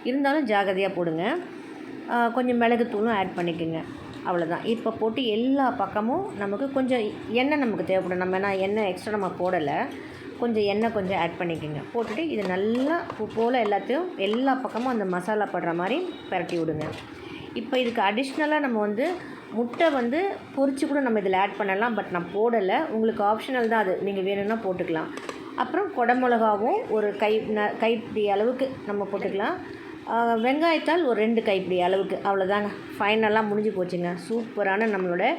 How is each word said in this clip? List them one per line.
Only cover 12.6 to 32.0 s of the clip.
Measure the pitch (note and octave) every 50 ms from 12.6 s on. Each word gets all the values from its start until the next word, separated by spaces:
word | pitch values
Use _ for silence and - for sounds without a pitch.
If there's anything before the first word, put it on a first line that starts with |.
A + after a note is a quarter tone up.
| G3+ A3 A#3 B3+ C4 D4 E4 E4+ E4+ - - -
உப்பு | G#3+ G#3+ G#3
போல் | A3 A3+ A#3+ C4
எல்லாத்தையும் | B3+ A3 G#3 G#3 G3 G3 F#3+ B3 D#4 F4+ F4+ -
எல்லா | - G3 G3+ G#3+ A#3+ C4+ C#4 C4
பக்கமும் | C4 C4 - - A3 B3 C4
அந்த | B3 A3 G3
மசாலா | F#3 F3+ F3+ F3 - G#3+ G#3+ G3+
படுற | - - F3+ E3 E3+ E3
மாதிரி | E3+ F3+ G3 B3 F4 F#4 F4 - - - -
பிரட்டி | G3 F#3 F3 - F3 E3+
விடுங்க. | D#3+ D#3+ D3+ D#3 D#3 D#3+ - - - - - - - - - - - - -
இப்போ | - A3+ - B3+ B3+
இதுக்கு | B3+ A#3 A3+ A#3
அடிஷ்னலாக | G3 G3 G#3 A#3 C4+ C4+ - D#4 D4+ D4 D4+ D4+
நம்ம | C#4+ C4 A#3 G#3+
வந்து | G#3 G#3 G#3 G#3+ C#4 F4 F4+ F4 - - - - - - -
முட்டை | A3 B3 A#3+ - - E4+ D#4+
வந்து | C#4+ C4 A#3 A#3+ B3+ D#4+ F#4+ G4 - - - - -
பொரிச்சு | C4+ C4+ C#4+ C#4 C#4 D#4
கூட | C#4+ C#4 C#4+
நம்ம | C4+ A#3+ A3+ G#3+
இதில் | F#3 G3 F#3+
ஆட் | F#3 G3+ G3+ -
பண்ணலாம், | - G#3 G3 F#3+ G3 A3+ B3 A3+
but | G#3 - -
நான் | F3+ F3 E3+ E3+ F#3+
போடலை. | G3+ A3 A#3+ A#3 A3 F#3+ F3+ G#3+ C#4 D#4+ -
உங்களுக்கு | G#3+ A3 A3 A3+ A3 G#3+ G3+
ஆப்ஷனல் | G3+ A3 A3 - - C4 B3 A#3
தான் | A3 A#3 A3
அது, | G#3 F#3 F3 -
நீங்க | G3 G3 G3 G3
வேணும்னா | F#3 F#3+ G3+ G3 G3 G#3 A3+
போட்டுக்கலாம். | A3 A3 F#3+ F#3 F3 F3 - E3 D#3+ D#3+ D#3+ D3 - - - - - - - -
அப்புறம் | - A#3+ A3+ - F4 G#4 E4+ -
குடமிளகாவும் | D4 A#3+ A3+ B3 C4 B3+ B3 A#3+ A3+ A3+ A3 G#3 G3+ G#3+ C4 F#4 A4 C5 -
ஒரு | G#3+ G#3+ G#3 G#3 G3
கை | G3+ A3 G#3+ G#3+ A3
ந-, | - - G#3+ G#3 G#3 G3 - -
கைப்பிடி | A3+ A3+ A#3+ A3+ A3+ - G#3 G#3+ G#3 G3+
அளவுக்கு | G3 F#3+ G#3+ B3 B3+ C4 C4+ C4+ - - -
நம்ம | G#3 G#3 G3+ G3 G3
போட்டுக்கலாம். | - F#3+ G3 F#3+ F#3+ G3 G#3+ C#4 F4+ F4+ - - - - - - - - -
ஆ, | - A3 A#3 A#3 A#3 A#3
வெங்காயத்தால் | A3 A3+ B3+ C4+ D4+ E4 E4+ D#4+ D4 C#4+ D4 D#4+ F4+ E4
ஒரு | B3+ A3+ G3+
ரெண்டு | G#3+ A3+ A#3 A3+ A3+
கைப்பிடி | A3 G3 F#3+ F#3+ F3 F#3 F3+
அளவுக்கு, | F3 F3 F#3+ G3